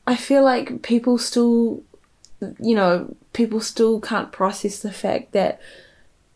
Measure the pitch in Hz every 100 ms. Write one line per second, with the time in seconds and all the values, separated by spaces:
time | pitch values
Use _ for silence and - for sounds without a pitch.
0 | - 247 - 277 269 247 262 247 - 233
1 | 240 240 - 240 240 233 233 - - _
2 | _ _ _ - 190 - 226 220 185 175
3 | - - _ - 226 214 214 - 226 220
4 | - 214 - - 190 208 202 202 214 185
5 | 190 - - 202 - - - - - _
6 | _ _ _